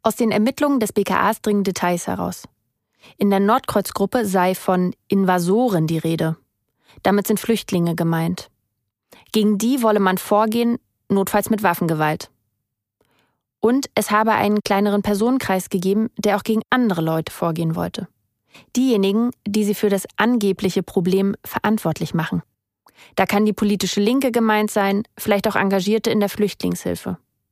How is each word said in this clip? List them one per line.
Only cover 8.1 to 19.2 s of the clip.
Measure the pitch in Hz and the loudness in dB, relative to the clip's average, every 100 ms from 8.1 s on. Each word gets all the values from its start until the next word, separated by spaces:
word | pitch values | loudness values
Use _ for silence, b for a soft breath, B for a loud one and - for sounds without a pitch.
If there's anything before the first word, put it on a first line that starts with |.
| 165 165 180 - _ _ _ _ _ _ B B | 0 -2 -4 -10 _ _ _ _ _ _ B B
Gegen | 220 214 202 | 0 2 2
die | 226 269 | 0 2
wolle | 226 208 | 2 2
man | 190 185 | 2 0
vorgehen, | - 208 220 233 233 233 _ _ - | 0 2 2 0 0 -2 _ _ -2
notfalls | 196 190 208 196 | 0 2 0 0
mit | 214 | 0
Waffengewalt. | 196 170 170 156 151 156 - _ _ _ _ _ _ _ _ _ _ _ _ - | 0 0 -2 0 0 -2 -8 _ _ _ _ _ _ _ _ _ _ _ _ -2
Und | 220 269 - | 2 2 0
es | - - | -4 0
habe | 214 220 | 2 2
einen | 208 208 208 | 2 2 0
kleineren | - 196 208 208 | 0 0 2 0
Personenkreis | 208 202 233 262 - 190 - | 0 0 0 0 0 -2 -2
gegeben, | 190 185 208 220 - | -2 0 0 -2 -2
der | 208 202 | 0 0
auch | |
gegen | - 220 - | 0 -2 0
andere | 254 233 170 | 0 2 0
Leute | 160 160 - | 0 -2 -4
vorgehen | - 170 165 165 | -4 -4 -2 -2
wollte. | 170 175 - 185 _ _ _ B B B | -2 -6 -8 -14 _ _ _ B B B
Diejenigen, | 247 262 214 196 214 | 0 2 2 2 2